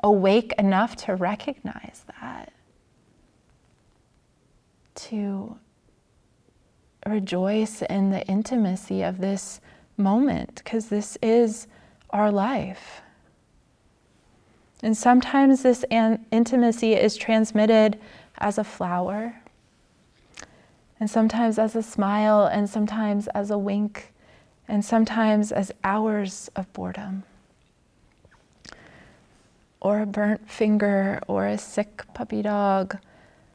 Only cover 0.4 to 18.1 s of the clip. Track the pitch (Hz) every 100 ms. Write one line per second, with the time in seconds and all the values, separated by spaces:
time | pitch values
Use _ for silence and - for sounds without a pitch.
0.4 | 220 - 196 190 233 - - 185 180 208
1.4 | - 269 - - - - - - - -
2.4 | - _ _ _ _ _ _ _ _ _
3.4 | _ _ _ _ _ _ _ _ _ _
4.4 | _ _ _ _ _ - - 214 202 196
5.4 | 214 226 _ _ _ _ _ _ _ _
6.4 | _ _ _ _ _ - - 214 190 180
7.4 | 190 214 220 - - 196 196 196 - 196
8.4 | 220 247 202 185 - 190 180 185 190 196
9.4 | - - - - _ - 196 214 277 82
10.4 | - - - 226 220 208 208 - 226 233
11.4 | 226 214 - - _ _ - 202 208 202
12.4 | 208 254 190 190 - - - _ _ _
13.4 | _ _ _ _ _ _ _ _ _ _
14.4 | _ _ _ _ 220 220 247 247 247 277
15.4 | 277 262 262 247 - 226 220 226 - 226
16.4 | 233 262 240 233 220 214 214 - - 220
17.4 | 220 214 214 220 214 214 -